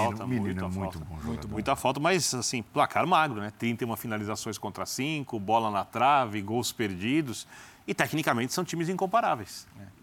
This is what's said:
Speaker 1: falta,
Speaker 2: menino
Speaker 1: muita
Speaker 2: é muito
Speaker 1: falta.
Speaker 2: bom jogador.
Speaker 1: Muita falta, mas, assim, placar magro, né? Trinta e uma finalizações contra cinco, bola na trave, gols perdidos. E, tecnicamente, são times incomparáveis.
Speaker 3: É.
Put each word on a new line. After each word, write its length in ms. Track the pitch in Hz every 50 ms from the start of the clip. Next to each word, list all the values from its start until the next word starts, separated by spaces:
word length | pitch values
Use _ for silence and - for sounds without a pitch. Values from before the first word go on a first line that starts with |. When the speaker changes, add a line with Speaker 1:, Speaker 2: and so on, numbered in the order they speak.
| 107
Speaker 1:
falta, 240 | 120 104 110 101
Speaker 2:
menino 180 | 123 127 113 101
Speaker 1:
muita 160 | 98 92 92 95
Speaker 2:
é 40 | 92
muito 300 | 92 98 95 95 90 82
Speaker 1:
falta. 0 | 76 73 80
Speaker 2:
bom 60 | 78
jogador. 280 | 76 117 117 - - 101
Speaker 1:
Muita 280 | 104 107 104 135 139
falta, 240 | - - 127 135 143
mas, 340 | 147 170 190 175 131 - -
assim, 280 | 123 113 - - 120 101
placar 440 | - - 147 135 - - 104 120
magro, 340 | 165 185 160 156 147 117 104
né? 120 | 101 107 -
Trinta 280 | - 117 117 117 - 127
e 20 |
uma 100 | 113 110
finalizações 640 | - - 120 107 107 104 104 107 101 - 113 101 -
contra 260 | - 104 90 98 90
cinco, 520 | - - - 131 151 160 147 135 - - 110
bola 320 | 98 98 110 113 113 107
na 140 | 101 98 90
trave, 560 | - - 113 123 135 151 - 127 107 101 107 98
gols 300 | 101 113 123 113 - -
perdidos. 720 | - 117 101 95 87 95 117 139 160 151 123 104 - - - - - - - - - -
E, 80 | - 196
tecnicamente, 580 | - 156 127 - 160 151 160 135 113 120 131 -
são 120 | 180 180
times 240 | - - 170 170 165
incomparáveis. 800 | 190 175 190 185 208 233 226 185 156 117 98 - - - - - - 101
Speaker 3:
É. 40 | 101 98 - -